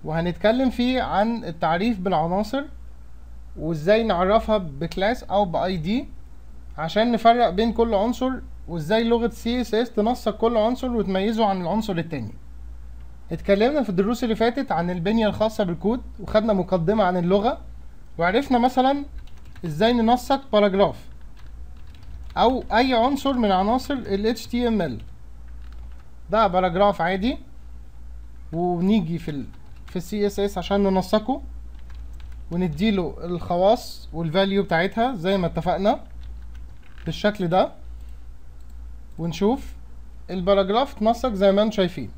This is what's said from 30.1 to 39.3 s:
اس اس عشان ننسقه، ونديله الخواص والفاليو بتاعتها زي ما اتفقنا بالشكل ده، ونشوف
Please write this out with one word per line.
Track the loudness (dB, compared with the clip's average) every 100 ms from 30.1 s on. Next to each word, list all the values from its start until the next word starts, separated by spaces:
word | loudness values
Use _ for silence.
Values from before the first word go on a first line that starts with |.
| -2 0
اس | 0
اس | -2 -2
عشان | 0 4
ننسقه، | 4 2 2 0 2 -4 -6 -12 -14 -14 -14 -12 -12 -12 -12 -12 -6
ونديله | -2 -2 2 2 2 -2 -6
الخواص | -6 -6 -2 4 4 4 0 -12 -10
والفاليو | -6 0 2 2 2
بتاعتها | 2 2 2 2 0 0
زي | 0 2
ما | 0
اتفقنا | 0 0 2 2 2 -2 -12 -12 -12 -12 -12 -14 -14 -16 -10 -8
بالشكل | 0 0 0 2
ده، | 4 2 -2 -14 -14 -14 -14 -14 -14 -14 -14 -14 -14 -14 -14 -14 -6
ونشوف | -6